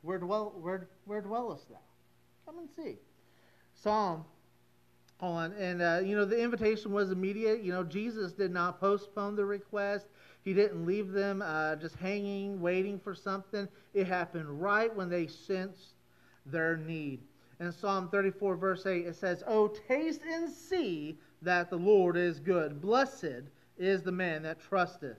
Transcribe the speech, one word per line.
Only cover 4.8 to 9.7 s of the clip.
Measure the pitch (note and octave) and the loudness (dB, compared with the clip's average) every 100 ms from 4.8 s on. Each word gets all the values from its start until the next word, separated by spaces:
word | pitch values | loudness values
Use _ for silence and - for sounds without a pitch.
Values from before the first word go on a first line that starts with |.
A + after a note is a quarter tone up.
| _ _ _ _ | _ _ _ _
on, | F#3 E3+ E3 | -4 -2 -2
and, | G#3 F3+ F3 | -4 -4 2
uh, | F3 E3+ F#3+ | 2 4 2
you | G#3 | 2
know, | G3+ | 2
the | A#3 | 2
invitation | A#3 A#3 G#3+ G#3+ G#3+ | 2 2 2 2 0
was | G3+ G3 | 0 2
immediate. | F#3 F#3+ G#3 A3 A3+ | 0 -2 0 2 2
You | F#3+ | 0
know, | F3+ | -2
Jesus | E3+ F3+ A3+ A3 F#3 | -2 -2 -4 -4 -6
did | F3+ F#3+ | -2 0
not | F3+ F3 F3 | 2 0 2
postpone | G3 G3+ G3+ G#3+ G3+ G#3 | 2 2 0 -6 -4 -2
the | G3+ | -2
request. | G3+ G3+ | -2 -4